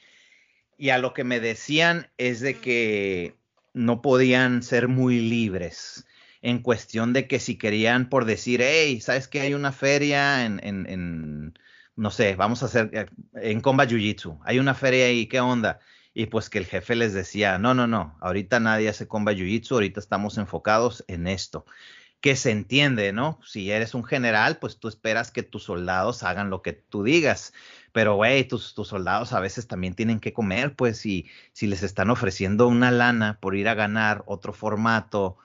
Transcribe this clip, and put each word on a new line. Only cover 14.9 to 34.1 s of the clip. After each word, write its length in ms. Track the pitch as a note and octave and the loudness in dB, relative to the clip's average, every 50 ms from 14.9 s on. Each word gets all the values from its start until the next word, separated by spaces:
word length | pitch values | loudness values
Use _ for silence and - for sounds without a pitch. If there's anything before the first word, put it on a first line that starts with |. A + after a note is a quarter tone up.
| B2+ B2+ B2+ | 4 4 4
ahí, 200 | B2 A#2+ A#2+ A2 | 4 4 0 0
¿qué 140 | A2 - C3 | -2 0 0
onda?". 400 | B2 B2+ B2 A#2+ A2 F#2+ D#2+ - _ _ - _ _ _ - | 0 2 0 0 0 -2 -2 -4 _ _ -20 _ _ _ -6
Y 120 | - A2 | -6 -6
pues 240 | G#2+ - A2 - - | -2 -2 -4 -4 -4
que 80 | - G#2 | -6 -6
el 80 | F#2 | -6
jefe 280 | F2+ - F#2 - - A#2+ | -4 -6 -6 -4 -2 0
les 200 | A#2 A#2 A2 F#2+ | 0 0 0 -2
decía, 440 | G2 F2+ - - G2+ G#2 G2 F#2 F2+ | -4 -6 -6 -2 0 0 2 2 2
"No, 160 | G#2 B2 C3 | 2 2 2
no, 140 | B2+ A#2+ A#2 | 2 2 2
no, 280 | A#2 G#2 E2+ D2+ - - | 0 -2 -2 -4 -10 -8
ahorita 400 | F2 F#2 F#2 G2+ F#2+ F2+ B2+ A#2 | -6 -4 -4 -4 -2 0 0 2
nadie 280 | A2+ A2 A2 A2 G#2+ G#2+ | 2 2 2 2 0 -2
hace 200 | G#2 - A2 - | -2 -4 -10 -8
Comba 240 | - G#2+ G#2 G#2+ | -4 -2 0 0
Jiu-Jitsu, 400 | G#2 F#2 F2+ F2+ A2 A2+ A2+ - | 0 0 -2 -2 -2 -4 -2 0
ahorita 260 | C3+ A#2 G#2 F#2+ - G#2 | 0 0 0 0 -4 -8
estamos 400 | - - G#2 G2 G#2 G#2 - A2 | -6 -4 -4 -2 -4 -4 -4 -6
enfocados 640 | G2+ - - E2 - G#2+ G#2+ A2+ A#2 A#2+ A2 - - - | -6 -6 -6 -4 0 2 2 4 2 0 -2 -6 -12 -10
en 180 | F#2 E2+ E2+ | -8 -4 -4
esto". 400 | F2+ F#2+ F#2 - - - D#2 - _ - - - - - - - _ _ - | -4 -4 -4 -6 -10 -12 -14 -14 _ -20 -20 -20 -20 -20 -20 -20 _ _ -2
Que 160 | - C#3 C#3 | 0 0 2
se 160 | C3+ - C3 | 2 0 0
entiende, 600 | G#2+ G#2 F#2 - B2+ C#3 D3 C#3+ B2+ G#2+ G2+ G2 | 0 0 -2 0 2 2 2 2 2 2 0 0
¿no? 280 | G2 A2+ C3 D#3 D#3+ - - | 0 -2 -2 -4 -6 -8 -16
Si 280 | - - A2 F#2 G2 | -14 -10 -8 -4 -2
eres 220 | G#2 A2 A2+ A2+ - | -2 -2 -2 -4 -6
un 100 | B2 A2+ | -8 -6
general, 540 | - D3+ C3+ A#2+ A#2 A2 G#2+ A2+ C#3 D#3+ - | -4 -2 0 2 2 2 4 2 2 0 -2
pues 200 | - A2 - - | -8 -10 -10 -8
tú 80 | - | -10
esperas 460 | A2+ - _ - A2 A2 A2+ A#2 - | -10 -10 _ -2 0 0 0 -2 -4
que 100 | - B2 | -6 -8
tus 220 | A2 - - A2 - | -8 -8 -10 -12 -8
soldados 580 | - F#2+ F2 F2+ F2+ F#2 F#2 F#2+ A2+ B2 - | -6 -6 -4 -2 -2 0 0 0 -2 -2 -4
hagan 280 | - F2+ F2+ G2 G2+ G2 | -4 -4 -4 -2 -4 -4
lo 120 | F#2+ F2+ | -4 -6
que 100 | - F2 | -6 -8
tú 300 | D2+ _ _ - - G#2 | -10 _ _ -8 -6 -2
digas. 500 | G2 A#2 D#3 F3 D#3 B2+ G2 - - - _ - - - - - - _ | 0 2 2 4 4 2 0 0 -4 -16 _ -20 -20 -20 -20 -20 -14 _
Pero, 240 | - A2+ A2 G#2+ G#2 | 0 2 2 4 4
güey, 320 | G2 G#2+ A#2+ C3+ C3+ B2+ | 4 4 4 4 2 2
tus, 280 | C3 B2 A2+ - - - | 0 -4 -8 -8 -8 -10
tus 120 | - G#2 | -10 -10
soldados 460 | - G#2+ F#2+ F2+ F2+ F#2+ G#2+ A#2+ - | -6 -6 -4 -2 -2 -2 -2 -2 -2
a 80 | B2+ G2+ | -4 -2
veces 260 | F#2 F#2+ - - - | -2 -4 -6 -8 -10
también 280 | - F#2+ F#2 F#2 F#2 F#2 | -8 -8 -6 -6 -6 -4
tienen 260 | - A2+ A2+ A#2 G#2+ | -2 0 0 0 -2
que 120 | - A2 | -4 -6
comer, 440 | - - G#2 G2 F#2 A#2 C3 D3 C#3 | -4 -4 -2 -2 -2 -2 -2 -4 -2
pues, 280 | - B2+ A#2 G#2+ - - | 0 0 0 -2 -2 -4
y 240 | A2 G2 F2+ D#2+ - - - - _ | -4 -4 -4 -4 -8 -18 -20 -20 _
si 140 | - - A2+ | -10 -6 -4
les 160 | G#2 G2 E2+ | -4 -2 -2
están 280 | G2+ F#2 - - F#2 G#2+ | -4 -6 -2 0 0 0
ofreciendo 580 | B2 A#2 A#2 G2 F#2 - G2 F#2+ G#2 G#2 B2 B2 | 2 0 0 -2 -2 -2 -2 0 4 4 4 6
una 240 | A#2+ A#2+ B2+ B2 | 6 4 4 4
lana 460 | B2 A#2+ A#2+ A#2+ A#2+ A2+ A2 G#2+ G#2 - | 4 4 4 2 2 2 0 -2 -4 -4
por 160 | - F#2+ F#2+ | -6 -4 -2
ir 120 | G2+ G2+ A2 | 0 0 0
a 60 | A2+ | 0
ganar 480 | G#2 G#2+ G#2 G#2+ A2 A2 G#2+ | 0 0 0 0 0 0 0